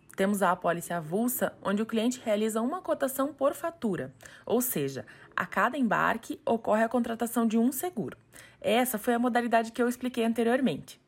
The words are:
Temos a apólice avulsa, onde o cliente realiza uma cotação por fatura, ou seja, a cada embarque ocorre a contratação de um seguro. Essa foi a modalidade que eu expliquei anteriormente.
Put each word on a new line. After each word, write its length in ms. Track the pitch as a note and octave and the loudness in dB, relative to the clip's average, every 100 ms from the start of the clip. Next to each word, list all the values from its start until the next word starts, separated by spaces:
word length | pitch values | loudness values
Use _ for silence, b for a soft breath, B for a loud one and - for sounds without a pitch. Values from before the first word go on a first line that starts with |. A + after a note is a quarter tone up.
| _ - | _ 0
Temos 220 | F#3+ G3+ | 0 2
a 100 | F#3 | 2
apólice 400 | F3+ F3 E3+ - | 2 0 -2 -2
avulsa, 600 | F3 D3+ F#3+ B3 - F3 - | -6 -2 -2 -2 0 -2 -2
onde 200 | - G3+ | -2 -2
o 40 | A3+ | 0
cliente 340 | A3+ A#3 B3 | 0 0 -2
realiza 400 | A#3 G#3 A3 A3 | -2 0 0 0
uma 200 | A#3+ F4+ | -2 -4
cotação 520 | - D4+ C4+ C4 C#4 | -4 -2 -2 -2 -4
por 200 | D4+ C#4 | 0 0
fatura, 600 | - E4 E4 A3 F3 C3 - B B B | 0 -8 -4 -4 -4 -6 -12 B B B
ou 140 | A#3 | 0
seja, 460 | B3 D#3+ C#3 C3 - B B | 0 -2 -2 -4 -12 B B
a 120 | - F#3 | -4 -2
cada 320 | G3 A3 D4 | 0 0 2
embarque 640 | A#3 D#3+ E3 A3 - - - | 0 2 2 0 -6 -6 -2
ocorre 380 | A3+ - G#3+ | -2 2 2
a 60 | A3+ | 2
contratação 580 | B3 A#3 A3+ A#3 A#3+ A3+ | 0 -2 -4 -2 0 2
de 100 | A3+ | 4
um 140 | A#3+ | 2
seguro. 460 | - F4+ B3+ C3 - _ B B B | 0 -6 -4 -8 -8 _ B B B
Essa 380 | - A3+ B3 G#3 | 0 2 2 0
foi 160 | - | 0
a 40 | A#3 | 2
modalidade 540 | B3 A#3+ A#3 A3+ A3+ | 2 0 2 2 2
que 100 | - | 0
eu 60 | A#3+ | 0
expliquei 380 | A#3+ B3 B3 A3+ | 0 -4 -2 0
anteriormente. 760 | A#3 A3+ C4 A#3+ C#3+ - - | 2 2 2 2 -2 -8 -20